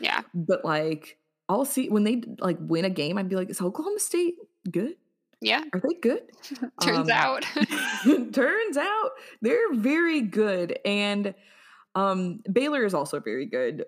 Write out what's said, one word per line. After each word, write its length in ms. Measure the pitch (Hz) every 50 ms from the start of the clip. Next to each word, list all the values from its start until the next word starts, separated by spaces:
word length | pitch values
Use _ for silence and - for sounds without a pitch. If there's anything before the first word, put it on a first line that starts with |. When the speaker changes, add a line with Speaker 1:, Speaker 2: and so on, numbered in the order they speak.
Speaker 1:
Yeah. 200 | - - - - - - -
Speaker 2:
But, 300 | 175 160 160 185 - -
like, 540 | 160 156 151 156 160 160 151 - - - _ _ _ _ _ _ -
all 160 | 190 233 277
se-, 240 | 277 - 262 254 -
when 160 | 208 214 208
they, 180 | 214 247 240 226 - - -
like, 200 | - 185 165 -
win 240 | 160 156 165 165 180
a 60 | 190
game, 260 | 185 160 147 151 180
I'd 120 | 202 190 185
be 60 | 190
like, 120 | 190 180 196
"Is 100 | 190 -
Oklahoma 360 | 185 180 - - 311 392 415 415
State 340 | - - - 339 359 339 349 - 453 - _ _ _ 185
good? 260 | - 175 214 294 - - _ _ _ _ _ _ _ _
Speaker 1:
Yeah. 220 | 226 214 226 285 320 294
Speaker 2:
Are 80 | - 185
they 140 | - 285 349 349
good?" 200 | - 233 294 480 - - - _
Speaker 1:
<laughs> 400 | - - 285 - 247 - - -
Turns 260 | - 269 214 - - -
Speaker 2:
Um, 20 |
Speaker 1:
out. 360 | 226 - - 262 262 262 - - - 294 -
<laughs> 380 | - - 302 - - - - -
Speaker 2:
<laughs> 280 | 240 302 277 240 226 -
turns 420 | 277 247 294 370 440 453 415 277
out 340 | 285 320 392 415 440 440 523 539 - - - - -
they're 320 | 214 226 - - 453 415
very 480 | 285 226 208 269 302 330 339 339 320 302
good. 580 | 233 190 - 208 214 208 190 180 175 170 - - -
And, 500 | 202 202 208 202 208 202 202 202 196 190 - _ _ - - - - - - - _ _
um, 480 | 185 196 196 190 190 185 180 175 - - -
Baylor 320 | 185 240 277 302 294 269 226
is 80 | 202
also 260 | 180 147 143 151 - 147
very 280 | - 107 107 131 143
good, 400 | - - 127 127 117 156 - -